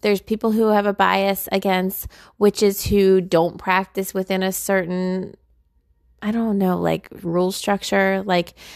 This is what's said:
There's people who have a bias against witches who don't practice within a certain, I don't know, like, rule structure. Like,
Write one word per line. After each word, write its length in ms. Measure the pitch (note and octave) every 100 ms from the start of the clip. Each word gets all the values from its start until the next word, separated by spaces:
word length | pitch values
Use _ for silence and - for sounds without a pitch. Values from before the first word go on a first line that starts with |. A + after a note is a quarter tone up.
There's 200 | G#3+ G3+
people 300 | - G#3+ A#3
who 200 | A3 A3
have 160 | G#3 G3+
a 60 |
bias 560 | G3+ F#3+ F#3+ G3 G3 -
against 560 | G3 G3 F#3 F#3 - - - - _
witches 500 | G3+ - G#3 G3+ -
who 340 | G3+ F#3+ F#3+
don't 380 | F#3 E3+ E3+ F#3
practice 540 | - F#3 F#3+ - F#3+
within 300 | G3 F#3+ F#3+
a 80 | F#3+
certain, 840 | F#3+ - F#3+ E3+ F3+ F#3 F#3 F#3 - _ _ _ _ _ _ _ _
I 60 | G#3
don't 260 | A3+ A3+ G3+
know, 200 | F#3 F3
like, 300 | E3+ D#3+ - -
rule 280 | F3 E3+ F#3
structure. 720 | F#3+ - G3+ - G3+ F#3+ F#3+
Like, 300 | G3 F3+ F3 - -